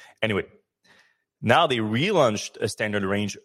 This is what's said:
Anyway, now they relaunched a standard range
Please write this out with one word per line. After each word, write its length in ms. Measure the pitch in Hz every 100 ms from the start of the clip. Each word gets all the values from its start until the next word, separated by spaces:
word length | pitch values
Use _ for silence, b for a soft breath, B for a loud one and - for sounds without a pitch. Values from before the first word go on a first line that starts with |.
| B B
Anyway, 220 | 110 95 - _ _ _ b b b b b _
now 240 | 110 139 165
they 120 | 123
relaunched 800 | 107 113 185 190 123 104 - -
a 80 | 110
standard 360 | - 107 104
range 320 | 98 101 101 -